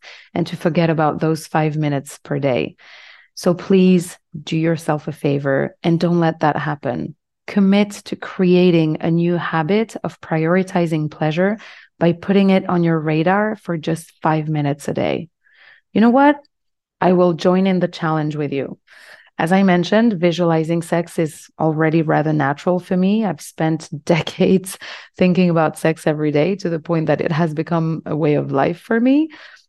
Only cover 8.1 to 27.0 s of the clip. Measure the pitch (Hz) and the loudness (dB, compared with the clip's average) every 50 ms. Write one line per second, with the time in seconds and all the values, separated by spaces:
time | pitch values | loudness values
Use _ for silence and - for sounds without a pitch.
8.1 | - - - - - - 185 180 180 180 180 180 170 165 160 156 156 - - 165 | -12 -12 -12 -12 -4 0 2 4 4 6 6 6 4 4 2 2 -2 -2 -2 0
9.1 | 165 170 170 175 175 165 139 - 165 160 160 156 202 220 226 220 - - - 165 | 0 0 0 0 0 -2 -4 -4 -2 -2 0 0 0 0 -2 -4 -6 -10 -10 -10
10.1 | - - - - 170 156 160 160 180 190 185 185 - 180 170 160 165 156 151 147 | -10 -12 -8 -4 -2 -2 0 2 2 0 0 0 0 -2 0 0 0 -2 -4 -4
11.1 | - - 156 156 151 175 185 202 214 214 - - - - - _ _ _ 165 175 | -4 -2 -2 -2 0 0 0 0 -2 -4 -10 -18 -20 -20 -20 _ _ _ 0 0
12.1 | 170 170 - - 190 196 196 196 190 190 190 - 180 175 170 165 165 160 151 156 | 0 0 -2 0 2 4 4 4 4 2 2 0 0 0 2 2 0 0 0 0
13.1 | 156 156 160 180 190 208 208 214 220 - _ - 170 160 151 170 165 165 - - | 0 0 2 2 2 0 0 -2 -4 -8 _ -8 -8 -6 -4 -4 -4 -4 -6 -14
14.1 | _ _ - 165 156 156 151 156 151 151 143 143 143 147 - - - - - 76 | _ _ -2 0 0 0 -2 -2 -2 -2 -2 -2 -4 -4 -6 -6 -4 -2 -2 -2
15.1 | 69 - 165 - _ _ _ _ _ _ - - - _ _ _ - 196 220 240 | -4 -4 -6 -12 _ _ _ _ _ _ -20 -20 -20 _ _ _ 0 2 4 4
16.1 | 233 269 277 294 285 294 - _ _ _ _ _ _ _ _ _ _ _ 170 180 | 6 6 6 4 4 2 -4 _ _ _ _ _ _ _ _ _ _ _ 2 2
17.1 | 185 175 180 175 170 147 - 185 180 190 190 196 185 180 175 175 - - 175 160 | 4 4 4 2 2 0 0 2 2 2 2 2 0 0 -2 -4 -4 -6 -4 -2
18.1 | 156 156 151 151 151 147 147 135 139 135 127 - - - _ _ - - - - | -2 -2 -2 -4 -4 -6 -6 -6 -4 -6 -6 -8 -10 -16 _ _ -20 -20 -20 -20
19.1 | - - _ _ _ - 160 165 190 196 196 190 180 175 165 - 208 214 233 240 | -20 -20 _ _ _ -4 0 2 4 4 4 4 4 2 2 2 2 2 2 2
20.1 | 208 160 175 175 160 170 180 170 165 160 160 160 170 170 165 - 170 170 170 - | 2 2 0 0 0 0 0 2 2 0 0 0 -2 -2 -2 -2 -2 -2 -2 -4
21.1 | - - 165 147 - - - - _ - 156 160 151 151 160 156 156 165 156 156 | -4 -4 -4 -4 -4 -10 -20 -20 _ -2 -2 0 0 2 0 2 2 2 2 2
22.1 | 151 151 147 156 151 147 139 139 147 - - 185 180 180 180 - 190 180 185 190 | 0 0 0 0 0 0 0 0 -2 -2 -2 -2 -2 -2 -2 -4 -2 0 0 0
23.1 | 208 226 226 185 151 - - - - - 165 160 160 156 - - 156 147 - - | 0 0 -2 -4 -6 -8 -12 -16 -6 -4 -2 -2 -2 -4 -6 -10 -14 -10 -2 0
24.1 | 170 156 - - - - 185 - 190 185 185 - - - - - - - - - | 0 0 0 -4 -2 0 2 2 2 2 0 -4 -12 -14 -16 -18 -18 -18 -20 -20
25.1 | _ - 185 180 175 185 185 175 165 165 156 151 - - - 160 160 - - 160 | _ 0 0 2 2 2 2 2 2 2 0 0 -2 -2 -2 -2 -2 0 -2 -2
26.1 | 151 151 151 151 143 147 151 180 202 196 - 175 170 156 151 - 170 160 | -2 0 -2 0 0 0 0 0 -2 -4 -4 -6 -6 -6 -4 -2 -2 -2